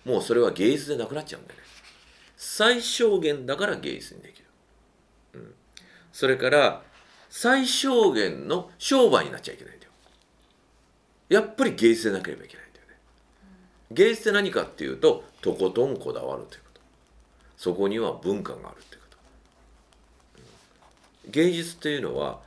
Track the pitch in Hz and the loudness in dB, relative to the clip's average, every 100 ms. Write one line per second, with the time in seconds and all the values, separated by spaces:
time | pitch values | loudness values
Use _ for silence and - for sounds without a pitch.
0 | 123 110 - 117 110 - 107 147 143 131 | -4 -2 0 2 2 2 0 0 -2 -6
1 | 113 147 151 - - - - - - - | -6 -10 -12 -16 -20 -20 -20 -20 -20 -20
2 | _ _ _ - - - 220 247 233 - | _ _ _ -16 -8 0 2 2 -2 0
3 | 233 190 156 143 127 147 202 160 71 57 | 2 2 0 -2 -4 -4 -4 -4 -8 -10
4 | - - - - _ _ _ _ _ _ | -12 -20 -20 -20 _ _ _ _ _ _
5 | _ _ _ 62 55 - _ - - - | _ _ _ -20 -20 -20 _ -20 -20 -20
6 | _ - 135 127 127 147 120 - - _ | _ -2 0 2 2 4 4 0 -10 _
7 | _ - - - 240 269 254 - 269 247 | _ -20 -16 -2 2 2 2 0 2 4
8 | 202 117 95 67 76 175 - - - 269 | 4 4 0 -2 -4 -4 -6 -10 2 6
9 | 233 120 71 60 - - - - - _ | 6 6 2 -8 -14 -16 -20 -20 -20 _
10 | _ _ _ _ _ _ _ _ _ _ | _ _ _ _ _ _ _ _ _ _
11 | _ _ - 196 214 - 254 - 113 113 | _ _ 2 2 2 0 -2 4 4 4
12 | 110 95 - - - - - _ _ _ | 0 -4 -6 -12 -16 -20 -20 _ _ _
13 | _ _ _ _ - - _ _ - 120 | _ _ _ _ -20 -20 _ _ -4 2
14 | 220 220 220 202 196 110 82 - 69 80 | 4 2 0 0 0 -2 -6 -6 -10 2
15 | 156 - - _ 98 - 92 107 135 120 | 2 2 -2 _ -4 -2 -2 0 -2 -4
16 | - - 65 67 50 - _ _ _ _ | -8 -10 -8 -10 -12 -20 _ _ _ _
17 | _ _ _ _ _ - 90 90 98 110 | _ _ _ _ _ -8 -4 -2 -2 -2
18 | 101 78 87 101 - - 50 - - - | -4 -4 -4 -6 -6 -14 -16 -20 -20 -20
19 | _ _ _ _ _ _ _ _ _ _ | _ _ _ _ _ _ _ _ _ _
20 | _ _ _ _ - - _ _ _ _ | _ _ _ _ -20 -20 _ _ _ _
21 | _ _ - 139 175 170 170 - 151 143 | _ _ -6 0 2 0 -6 -8 -6 -4
22 | 90 64 69 - | -4 -6 -6 -8